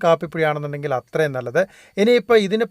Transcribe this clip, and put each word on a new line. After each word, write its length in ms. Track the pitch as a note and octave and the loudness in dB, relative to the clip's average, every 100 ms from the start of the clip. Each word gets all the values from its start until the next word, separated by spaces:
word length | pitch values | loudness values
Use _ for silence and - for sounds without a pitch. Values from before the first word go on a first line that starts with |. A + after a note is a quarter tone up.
കാപ്പിപ്പൊടിയാണെന്നുണ്ടെങ്കിൽ 880 | E3+ D#3+ E3 E3 D#3 D3 D3 C#3+ D3 B2+ | 2 0 -2 -2 -2 -2 -6 -8 -4 -4
അത്രയും 340 | - D#3 D#3 C3 | -4 -2 -2 -2
നല്ലത്. 240 | B2 C#3+ F#3+ - - - | -2 -2 -2 -6 -12 -2
ഇനിയിപ്പോൾ 360 | G#3+ A#3+ - A3+ G3 | 2 2 4 2 2
ഇതിന് 160 | A3 A#3 | -2 0